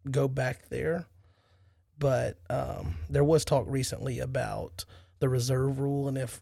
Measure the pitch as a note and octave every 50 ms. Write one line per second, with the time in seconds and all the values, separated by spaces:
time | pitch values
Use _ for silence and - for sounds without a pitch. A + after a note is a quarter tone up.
0 | - C#3 C3 C#3 C#3 C#3 C3 C3+ B2+ B2+ B2+ - - - - B2 C3 D#3 E3 F3+
1 | E3 - _ - - _ _ _ _ _ _ _ _ _ _ _ _ _ _ D3
2 | C#3+ C#3 B2+ A#2+ A#2+ A#2 - - - - B2 C3+ C3 B2+ - - - - - -
3 | - - C#3 C#3+ C#3+ D3 D#3+ D3+ - - D3+ C3+ - - C3+ C3+ B2+ - - -
4 | - C3+ B2 B2 C3 C3 C3 C3+ A#2+ G#2+ G2+ G#2 - - - - - - - -
5 | - _ _ - C#3+ C3 B2+ B2 A#2+ B2+ C3 B2+ C3 C#3 C3+ C3+ C#3 C#3 C#3+ C#3
6 | C#3 C#3 C3+ C3 B2+ A2+ - -